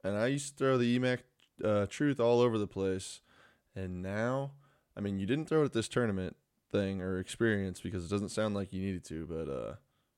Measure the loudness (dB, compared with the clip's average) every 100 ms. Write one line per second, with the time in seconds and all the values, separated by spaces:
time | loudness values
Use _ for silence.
0 | -4 0 0 -2 -4 0 2 4 4 2
1 | 2 -2 -6 _ _ -4 2 2 2 0
2 | 0 4 4 6 6 4 -2 -2 0 -2
3 | -4 -14 _ _ -20 _ _ -10 -8 -6
4 | -6 -2 -2 -2 -4 -10 _ _ _ -6
5 | -2 0 0 0 2 2 2 2 0 0
6 | 0 0 -4 -8 _ _ _ 0 0 0
7 | -2 -2 -4 0 2 2 0 -4 -6 -6
8 | -2 -2 -2 -2 -2 -2 -4 -4 -4 -4
9 | -6 -8 -6 -6 -4 -6 -6 -10 _ _
10 | _